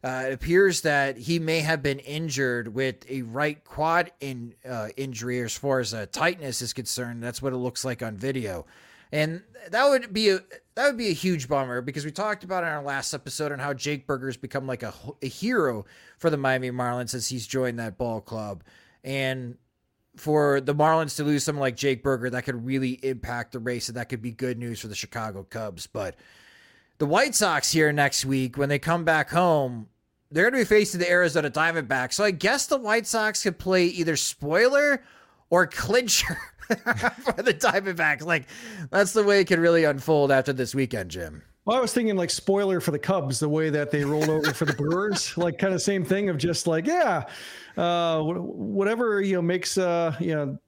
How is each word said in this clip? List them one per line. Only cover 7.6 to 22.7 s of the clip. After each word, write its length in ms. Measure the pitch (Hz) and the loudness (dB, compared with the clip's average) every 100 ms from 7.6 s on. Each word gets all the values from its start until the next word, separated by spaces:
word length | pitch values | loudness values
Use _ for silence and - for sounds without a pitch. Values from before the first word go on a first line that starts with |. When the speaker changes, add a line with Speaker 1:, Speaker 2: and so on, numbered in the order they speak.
| 123 - | -4 -4
Speaker 1:
like 180 | 131 120 | -6 -6
on 140 | 117 104 | -8 -6
video. 500 | 131 135 107 87 - - - - _ | -4 -4 -6 -8 -12 -20 -20 -20 _
And 300 | 151 156 170 _ - 196 | -2 -2 -4 _ -20 -4
that 180 | 208 285 | 2 4
would 240 | 269 233 | 4 2
be 180 | 202 214 | 2 4
a, 100 | 185 - - _ | 2 -2 -20 _
that 120 | - 277 | 0 0
would 100 | 240 | 2
be 140 | 220 | -2
a 20 | |
huge 340 | 156 185 170 127 | 0 0 -2 0
bummer 340 | 143 131 123 | -2 -2 -4
because 220 | 123 143 | -6 -8
we 60 | 151 | -8
talked 320 | 151 214 202 | -6 -4 -6
about 220 | 180 185 | -4 -4
it 40 | 170 | -4
in 40 | |
our 100 | 151 | -4
last 300 | 139 139 - | -4 -6 -6
episode 400 | 143 135 - 147 | -8 -10 -6 -4
on 60 | 139 | -4
how 160 | 143 | -6
Jake 320 | 131 143 143 - | -4 -4 -6 -4
Burger's 320 | 135 131 123 | -4 -4 -8
become, 280 | 135 139 131 | -6 -6 -6
like, 160 | 127 | -6
a, 120 | 113 - - - | -8 -10 -16 -10
a 60 | 135 | -10
hero 560 | - 214 247 143 113 95 - - _ | -4 0 2 2 -2 -8 -20 -20 _
for 120 | 165 | 0
the 80 | 151 | 2
Miami 320 | 135 131 127 | 0 0 -2
Marlins 400 | 123 123 123 120 | -2 -2 -2 -4
since 180 | 127 107 | -6 -6
he's 180 | 127 104 | -6 -4
joined 320 | 131 127 117 | -2 -2 -2
that 200 | 113 92 | -8 -4
ball 220 | 120 110 | -4 -4
club. 440 | - 113 104 92 _ _ _ _ | -8 -10 -8 -12 _ _ _ _
And 540 | 131 139 131 131 123 123 _ _ _ _ _ - | -8 -4 -2 -4 -8 -14 _ _ _ _ _ -10
for 440 | 151 151 147 139 | 0 4 4 4
the 140 | 131 | 2
Marlins 420 | 147 151 160 151 - | 4 4 4 0 -2
to 80 | |
lose 200 | 147 147 | 0 2
someone 160 | 143 147 | 0 0
like 160 | 135 113 | -2 0
Jake 260 | 139 127 | 0 0
Burger, 280 | 143 131 123 | 0 0 -2
that 140 | 123 | -4
could 220 | 123 123 | -6 -6
really 260 | 120 | -2